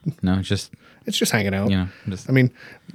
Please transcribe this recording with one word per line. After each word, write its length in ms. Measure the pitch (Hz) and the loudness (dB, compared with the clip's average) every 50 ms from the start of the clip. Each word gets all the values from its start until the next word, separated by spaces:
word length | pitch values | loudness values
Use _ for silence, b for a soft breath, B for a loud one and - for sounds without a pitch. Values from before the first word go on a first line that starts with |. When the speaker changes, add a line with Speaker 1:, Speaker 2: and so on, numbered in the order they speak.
| - 165 - - - | -8 -8 -8 -4 0
Speaker 1:
No, 120 | 92 92 95 | 0 0 0
it's 80 | 92 - | 0 0
just, 240 | 101 95 - - - b b b b b b | -2 -4 -4 -8 -18 b b b b b b
Speaker 2:
It's 100 | - 202 | -6 -2
just 140 | - - - - | 0 0 2 2
hanging 220 | - 101 196 196 | 0 0 0 -2
out. 160 | 190 196 - | 0 0 2
Speaker 1:
you 60 | 98 | 2
know, 120 | 92 90 95 - - - 107 | 2 0 -2 -6 -10 -10 -8
just 200 | 95 - - - | -8 -8 -4 2
Speaker 2:
I 40 | 131 | 4
mean, 180 | 131 127 123 B B B B B B B B | 4 4 4 B B B B B B B B